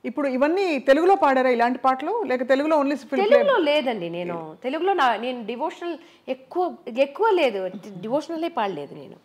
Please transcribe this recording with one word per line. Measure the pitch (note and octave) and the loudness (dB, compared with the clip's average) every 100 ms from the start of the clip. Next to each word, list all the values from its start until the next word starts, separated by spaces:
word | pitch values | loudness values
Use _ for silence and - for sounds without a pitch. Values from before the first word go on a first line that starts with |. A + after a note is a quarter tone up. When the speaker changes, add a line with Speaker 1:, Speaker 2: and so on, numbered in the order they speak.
Speaker 1:
ఇప్పుడు | B3 D4 C#4+ | -6 -4 -2
ఇవన్నీ | B3+ D4 F4+ F#4+ C#4+ | 2 2 2 0 0
తెలుగులో | - C#4 F4+ | 4 4 6
పాడారా | G4 D4 C4 B3+ | 4 4 4 2
ఇలాంటి | A#3 A#3+ B3+ | 2 2 2
పాటలు, | C4 C4 D4+ A4+ | 0 0 -4 -4
లేక | F#4 B3 B3 | -2 -4 2
తెలుగులో | C4+ D4+ D#4 | 2 2 2
only | C#4 C#4+ | 0 -2
ఫిల్మ్ | - C#4 G4+ | -4 -2 4
ప్లే? | C#5 | 6
Speaker 2:
తెలుగులో | C#5+ B4 | 6 2
లేదండి, | D4 D4 B3+ A3 E3+ | 2 2 0 -4 -6
నేను | E3+ F3 E3+ D#3+ E3 | -6 -6 -8 -10 -10
తెలుగులో | B3 D#4 F#4 | -6 -2 0
నా, | F#4 B3+ G#3 | 2 2 0
నేను | A#3+ B3 G#3+ | -4 -8 -8
డివోషనల్ | A#3 D#4 - F4 D#4+ - _ - | -6 -6 -6 -10 -10 -14 _ -10
ఎక్కువ, | B3+ - F4 F4 A#3 - A3+ | -10 -6 -4 -4 -4 -10 -2
ఎక్కువ | C#4 C#4+ A4 | -2 2 2
లేదు, | F4+ C4+ G3 F#3 F#3+ G#3+ | 4 2 0 -6 -8 -14
డివోషనలే | F3+ G#3+ C#4 D4+ E4 E4 | -12 -4 -4 -2 -6 -4
పాడలేదు | E4+ G3+ D#3+ C#3+ | -4 -4 -6 -12
నేను. | D#3 B2+ - | -16 -18 -20